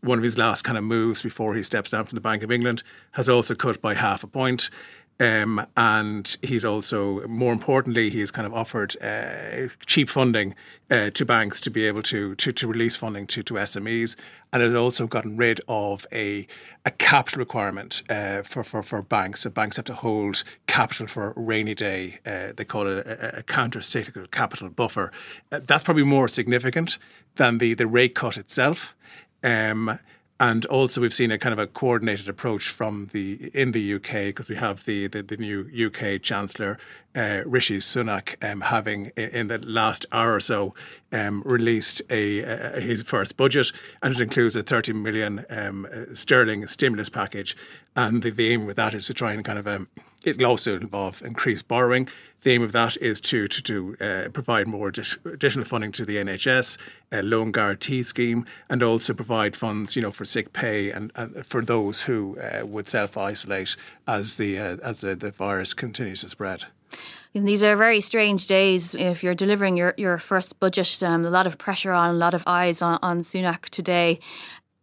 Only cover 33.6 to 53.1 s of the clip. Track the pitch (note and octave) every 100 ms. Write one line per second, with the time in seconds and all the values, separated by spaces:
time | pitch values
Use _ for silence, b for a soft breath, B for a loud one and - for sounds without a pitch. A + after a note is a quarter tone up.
33.6 | B2+ A2+ G2+ G2 - A2 G2+ G2 B2+ G2+
34.6 | A2+ G2+ - G2+ G2 G#2 G2+ G#2+ G#2 G2+
35.6 | F#2 A#2 A2 - G#2 G2 - G2+ G2+ -
36.6 | G2+ G#2+ B B B C3 G#2+ G2 - B2
37.6 | - G2 - B2+ A2+ G2+ - - G#2 G2+
38.6 | - D#3+ G#2+ G#2 G2 - A2 A#2 G#2+ A2+
39.6 | - A2+ A2 F#2+ - A2+ A2+ G#2 - G#2
40.6 | G2 - B B - A2 G#2 G2+ C3+ A#2+
41.6 | A2+ A2 - - - A2 G#2 G#2 - A2+
42.6 | A#2 B2+ A#2 A2 A#2 A#2+ G2 - C3 C#3+
43.6 | B2 B B B C3 B2 A2+ C3 A#2 A2
44.6 | G#2 A#2+ A2+ G#2+ G#2+ A2 G#2 G2+ - A2
45.6 | G2+ G2 F#2+ A2+ - - - B2+ A2 G#2+
46.6 | G2+ - C3+ G#2+ G#2 - G2 G2+ G2 -
47.6 | B B B B2 A#2 A#2 A#2 G#2+ A2+ A#2+
48.6 | G#2+ G#2+ G#2+ G#2+ - B2 A2+ G#2 G2+ G#2
49.6 | G2+ G2+ F#2+ - B B - B2 B2 A2+
50.6 | A2+ F#2 F#2+ G2+ F#2+ - A#2+ A#2 C3+ F#2+
51.6 | - A#2+ B2 B2+ B2+ B B B C3+ A#2+
52.6 | A2 A#2 A2+ - B2